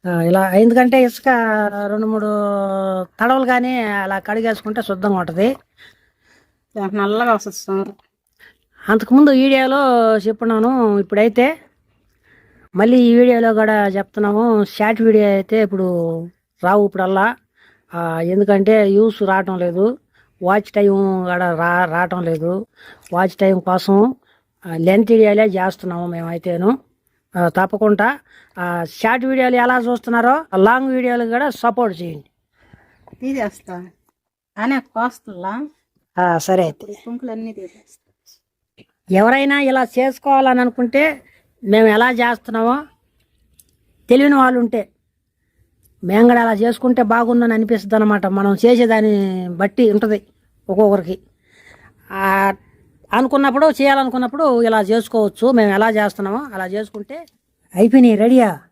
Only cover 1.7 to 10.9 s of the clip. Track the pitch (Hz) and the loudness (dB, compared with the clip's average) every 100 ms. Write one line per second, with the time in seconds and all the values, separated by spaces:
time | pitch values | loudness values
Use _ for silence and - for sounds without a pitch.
1.7 | 202 202 208 220 220 208 208 208 202 196 | -4 -6 -4 -4 -4 -4 -4 -4 -4 -4
2.7 | 190 190 185 180 - 233 262 254 247 247 | -4 -4 -6 -8 -4 -2 0 0 -2 -2
3.7 | 254 220 202 190 196 - 220 226 214 214 | -4 -4 -6 -6 -8 -6 -4 -4 -6 -6
4.7 | 214 214 190 202 190 175 170 220 269 _ | -8 -6 -4 -2 -2 -4 -2 -2 -2 _
5.7 | _ - _ _ _ _ _ _ _ _ | _ -20 _ _ _ _ _ _ _ _
6.7 | 214 196 208 196 214 240 214 208 - - | -10 -6 -4 -2 -2 0 -2 -4 -14 -6
7.7 | 196 196 - _ _ _ _ - _ _ | -6 -6 -14 _ _ _ _ -20 _ _
8.7 | _ - 220 214 262 294 262 269 269 262 | _ -2 -2 4 4 6 4 2 2 0
9.7 | 277 269 240 226 220 196 220 226 220 226 | 0 2 2 2 0 -2 -4 -2 0 0
10.7 | 262 220 | 0 0